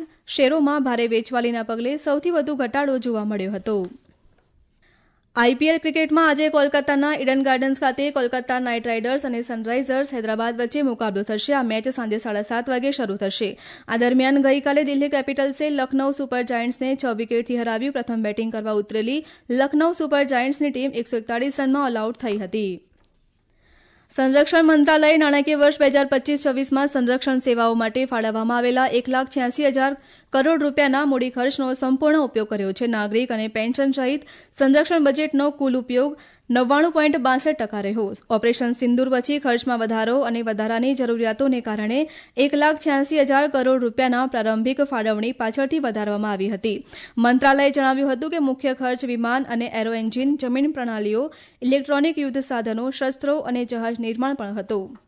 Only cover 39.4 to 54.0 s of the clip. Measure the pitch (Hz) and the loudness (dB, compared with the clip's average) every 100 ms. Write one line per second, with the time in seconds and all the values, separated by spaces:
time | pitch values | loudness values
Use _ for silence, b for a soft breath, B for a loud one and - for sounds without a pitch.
39.4 | 285 240 254 233 220 226 220 262 233 233 | 0 0 0 -2 -2 -2 0 0 0 -2
40.4 | 226 214 220 226 254 262 240 233 226 220 | -4 -2 -2 0 0 0 0 0 0 0
41.4 | 269 247 233 214 214 262 311 B B - | 0 0 -2 -4 -2 -2 -2 B B 0
42.4 | 277 285 302 302 311 277 277 311 269 269 | 2 4 2 2 0 0 0 2 4 4
43.4 | 294 277 254 262 240 226 254 247 262 247 | 2 2 2 2 0 0 0 2 0 -2
44.4 | 220 220 233 269 285 247 220 214 226 262 | 0 0 0 0 -2 0 -2 -2 -2 -4
45.4 | 226 247 269 320 262 214 208 208 214 196 | -4 -2 -2 -2 -2 -4 -4 -2 -2 -2
46.4 | 196 196 226 202 - B B - 240 247 | -4 -2 -4 -4 -8 B B 0 4 4
47.4 | 269 277 285 277 269 262 277 247 311 330 | 4 4 4 2 2 2 0 -2 -2 -2
48.4 | 277 262 277 262 254 247 247 240 233 254 | -2 0 -4 -2 -4 -4 -4 -2 -2 -2
49.4 | 269 233 240 226 220 226 220 247 269 294 | -2 -4 -4 -4 -4 -4 -4 -2 0 0
50.4 | 254 254 294 294 240 220 208 220 302 B | -2 0 0 -2 -6 -4 -2 -2 -4 B
51.4 | B B 247 277 277 285 311 311 277 262 | B B 0 0 2 0 0 0 -4 -4
52.4 | 262 247 220 220 254 - 262 269 285 302 | -4 -6 -4 -4 -6 -4 -4 -4 -2 -2
53.4 | 240 247 240 233 226 233 | -2 -4 -4 -4 -6 -6